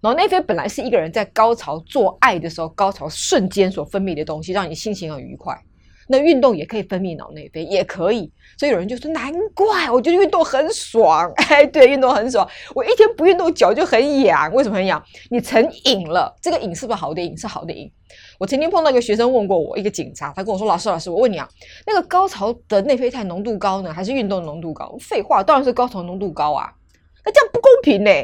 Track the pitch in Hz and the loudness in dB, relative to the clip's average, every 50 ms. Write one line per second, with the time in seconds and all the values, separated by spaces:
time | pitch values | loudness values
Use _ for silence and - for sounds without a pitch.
0 | - 214 247 320 370 381 359 370 359 - 196 165 135 208 - - 233 254 220 196 | 0 0 0 2 0 2 2 0 0 -2 -4 -4 -4 -6 -8 -6 -4 0 0 0
1 | 160 160 165 165 156 - _ - 220 226 233 233 - - 147 165 165 _ - 277 | 0 0 -4 -6 -6 -4 _ 2 2 2 2 -2 -4 -10 -10 -10 -10 _ -2 0
2 | 214 185 - _ - 262 202 175 156 170 165 - 165 160 - - 202 190 196 - | 0 0 2 _ 2 2 2 0 -4 -8 -8 -8 -10 -10 -2 -2 -2 -2 -2 -4
3 | - 151 156 - - - 392 294 190 185 - 202 190 185 185 - 151 - - 196 | -12 -12 -10 -8 -2 0 0 2 0 0 0 0 0 0 0 -6 -10 -6 -6 -4
4 | 196 190 165 147 151 151 156 151 156 170 180 202 190 165 160 151 - 220 208 190 | -4 -4 -4 -6 -6 -8 -8 -10 -8 -6 -4 -4 -4 -6 -8 -10 -8 -8 -8 -8
5 | 190 156 151 135 127 123 127 - - - 131 - _ _ _ _ _ _ _ _ | -8 -12 -12 -12 -14 -16 -18 -14 -12 -12 -12 -12 _ _ _ _ _ _ _ _
6 | _ _ 254 269 285 330 320 262 240 262 226 160 147 - - 214 190 196 202 180 | _ _ 0 2 4 4 4 6 4 2 2 2 -6 -8 -8 -8 -8 -6 -6 -6
7 | 190 185 165 143 135 - 147 151 143 143 _ 160 170 147 196 190 196 - - 190 | -6 -6 -8 -10 -14 -18 -18 -20 -20 -16 _ -12 -8 -4 -2 -2 -2 -2 -6 -4
8 | 165 185 226 233 180 - _ _ _ - _ _ - 294 247 175 175 208 254 240 | -2 0 0 -2 -4 -10 _ _ _ -20 _ _ -2 0 0 0 -2 -6 -8 -8
9 | - 294 320 311 226 269 311 349 427 427 _ - 381 440 415 370 330 277 226 254 | -8 -6 -6 -6 -6 -6 -6 -6 -6 -6 _ 0 2 2 2 0 -2 0 0 0
10 | 220 311 339 359 392 320 - 359 320 - - 254 285 330 427 - - - - 226 | 2 2 4 4 4 2 2 0 0 0 0 -2 0 -2 -2 -8 -10 -4 2 4
11 | 226 160 160 156 170 175 - - - - 302 285 294 269 - 302 269 254 277 269 | 4 6 6 4 2 -2 0 -2 2 4 6 6 6 4 6 6 6 6 8 4
12 | 262 247 269 208 214 254 254 226 185 - - - - - - - 466 - 494 - | 2 2 2 0 -2 0 0 0 -2 -2 -4 -20 -20 -10 -8 -6 -2 -2 4 6
13 | 427 427 453 - 302 359 381 349 - 330 330 - - 180 208 262 359 - - 226 | 4 4 4 2 4 4 4 4 2 -2 2 2 2 2 4 2 0 2 2 2
14 | 254 294 294 269 269 202 160 143 147 156 180 254 277 220 214 190 190 190 170 151 | 2 2 2 2 4 4 4 4 0 2 0 0 0 0 0 -2 0 -2 -2 -4
15 | - _ - - - - 240 240 - - - 220 226 - - - _ 269 254 196 | -6 _ -20 -20 -12 -4 -4 -4 -4 0 2 2 2 2 -2 -2 _ 0 0 0
16 | 180 156 165 185 143 - - _ - 349 349 175 - 196 170 160 - 208 226 196 | -2 -2 -2 -2 -2 -2 -6 _ -6 -4 -4 -2 -4 -6 -10 -10 -8 -8 -6 -6
17 | 165 139 160 170 175 170 - 156 - 214 - - - 165 160 - 147 - _ _ | -6 -8 -6 -6 -8 -8 -10 -10 -12 -12 -12 -12 -12 -12 -14 -14 -16 -20 _ _
18 | _ _ - - - - - _ 185 196 277 262 302 330 381 349 320 302 262 247 | _ _ -20 -20 -20 -20 -12 _ -6 -4 -2 -2 -2 0 0 2 2 4 4 2
19 | 240 226 208 214 233 247 262 240 208 190 196 170 151 135 - - 196 208 - - | 2 2 0 0 2 2 2 2 0 2 0 0 0 -2 -6 -4 -4 -4 -4 -6
20 | 147 - - - 151 143 143 - 190 214 208 190 214 220 175 170 - 220 185 165 | -10 -10 -10 -10 -12 -10 -8 -8 -6 -4 -4 -2 0 0 0 0 0 -4 -4 -4
21 | 156 190 170 185 254 247 196 156 131 - _ _ - - - - - - 427 381 | -4 -6 0 0 2 2 0 -2 -8 -12 _ _ -20 -20 -20 -14 -6 -2 -2 -2
22 | 349 349 - 359 381 381 - 196 196 214 240 - _ _ 220 196 196 277 277 240 | 0 0 0 0 0 0 -2 -6 -6 -6 -6 -8 _ _ 0 0 2 2 0 0
23 | 262 240 254 262 214 185 170 185 202 240 220 190 - 202 190 196 190 175 156 170 | 0 -4 -4 -4 -8 -8 -8 -8 -6 -6 -6 -2 -2 -2 -2 -2 -6 -8 -8 -8
24 | 190 196 269 277 226 196 196 185 170 156 147 165 - 165 156 - - - - 254 | -6 -4 -4 -4 -2 -2 -4 -4 -6 -8 -12 -10 -10 -10 -10 -10 -12 -14 -14 -18
25 | - - - 480 392 - 302 208 202 - 302 277 269 254 226 - 247 247 - 196 | -12 -6 -6 -6 -2 0 0 0 4 4 2 2 2 0 0 0 -2 -2 -4 -10
26 | 175 175 180 190 202 190 156 165 147 151 147 135 - - _ _ _ _ _ _ | -12 -10 -8 -8 -8 -8 -4 -4 -4 -2 -2 -4 -6 -10 _ _ _ _ _ _
27 | _ _ _ _ _ 427 415 587 523 - - 480 - 539 508 539 494 294 - - | _ _ _ _ _ 4 4 4 4 4 0 4 6 6 6 8 6 2 2 2
28 | - 208 190 143 | 4 4 4 2